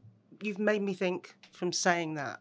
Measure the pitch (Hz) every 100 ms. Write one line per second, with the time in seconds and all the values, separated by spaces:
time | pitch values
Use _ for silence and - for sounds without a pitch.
0 | - - _ - 208 196 208 208 202 190
1 | 185 185 - - - - 180 - 190 170
2 | 156 156 127 -